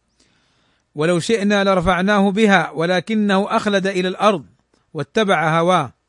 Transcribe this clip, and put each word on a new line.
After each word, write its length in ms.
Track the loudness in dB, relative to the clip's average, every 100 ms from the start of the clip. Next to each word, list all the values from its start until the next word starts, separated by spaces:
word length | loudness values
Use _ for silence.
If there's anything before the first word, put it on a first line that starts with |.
| _ _ _ _ _ _ _ _ _ -6
ولو 240 | -2 -2
شئنا 440 | 0 0 2 0
لرفعناه 680 | 2 2 0 0 0 2 2
بها 380 | 2 4 2 0
ولكنه 840 | -4 -2 -2 -2 -2 0 0 0 -2
أخلد 300 | 0 -2 -2
إلى 200 | -2 -4
الأرض 380 | 0 0 0 -6 _ _ _ _
واتبع 680 | -12 -6 -2 0 0 0 0
هواه. 340 | 2 0 -2 -10